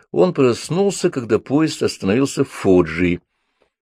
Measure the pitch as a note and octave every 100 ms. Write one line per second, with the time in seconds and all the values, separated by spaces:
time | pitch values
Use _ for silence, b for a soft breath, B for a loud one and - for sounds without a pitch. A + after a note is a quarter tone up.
0 | b D3 F3+ E3 B2+ A2 - E3 G3+ -
1 | F3+ C#3+ A2+ A2 - C#3 D#3 - G#2 -
2 | F#2+ A#2 C#3 - C3+ - G2 F2+ D#2+ D#2+
3 | F2+ F2 _ _ _ _ _ _